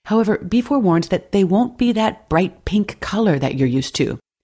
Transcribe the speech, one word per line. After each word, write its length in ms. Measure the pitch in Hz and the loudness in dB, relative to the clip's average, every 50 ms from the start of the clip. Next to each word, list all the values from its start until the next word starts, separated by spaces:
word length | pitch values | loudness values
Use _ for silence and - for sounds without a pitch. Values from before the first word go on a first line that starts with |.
| - | -6
However, 340 | - 214 226 220 214 214 - | -2 0 0 2 0 0 -2
be 220 | - 170 220 247 | -2 -2 -2 -2
forewarned 460 | 240 - 285 277 214 180 165 170 165 | 0 0 0 0 2 2 2 2 0
that 260 | - 185 - - - | 0 -2 -4 -4 -2
they 140 | - 202 190 | 0 2 2
won't 320 | 165 190 214 247 247 - - | 2 2 2 0 0 -2 -2
be 160 | 247 240 214 | 0 0 2
that 340 | 220 220 214 - - - - | 2 0 0 -2 -4 -6 -2
bright 380 | 156 165 190 190 - - - | 0 0 0 -2 -4 -10 -6
pink 340 | - 190 208 202 - - - | -2 0 0 0 -2 -6 -12
color 400 | - - 196 214 226 202 151 135 | -10 -6 -2 0 2 2 2 2
that 160 | 139 131 135 | 0 -2 0
you're 140 | 131 135 127 | 0 0 2
used 260 | 123 135 131 - - | 2 0 -2 -2 -2
to. 240 | - 131 110 - 120 _ _ _ _ | -2 -2 -2 -4 -6 _ _ _ _